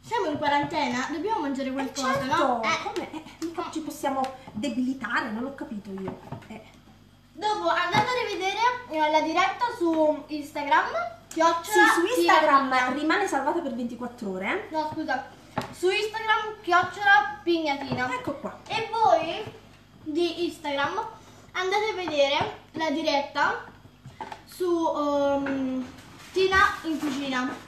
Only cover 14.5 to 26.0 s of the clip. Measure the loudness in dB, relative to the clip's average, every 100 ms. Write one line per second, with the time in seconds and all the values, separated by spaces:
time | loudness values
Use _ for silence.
14.5 | -4 -2 -4 -2 -4 -4 -4 -4 -16 -8
15.5 | -8 -8 -2 0 2 -2 -4 0 0 0
16.5 | -8 2 2 2 0 6 6 6 -4 0
17.5 | 0 0 -2 -4 -4 -2 -4 -6 -6 -8
18.5 | -12 -8 -6 -4 2 4 4 2 -6 -8
19.5 | -14 -20 -20 -20 -16 -6 -2 -2 0 -4
20.5 | -4 -6 -2 -2 -2 -8 -12 -20 -20 -10
21.5 | -4 0 0 0 -2 -2 2 2 2 -2
22.5 | -6 -12 -4 -2 0 0 0 0 0 0
23.5 | 0 -8 -20 -20 -20 -20 -16 -14 -14 -18
24.5 | -4 0 2 2 0 2 2 2 2 0
25.5 | -2 -2 -4 -6 -12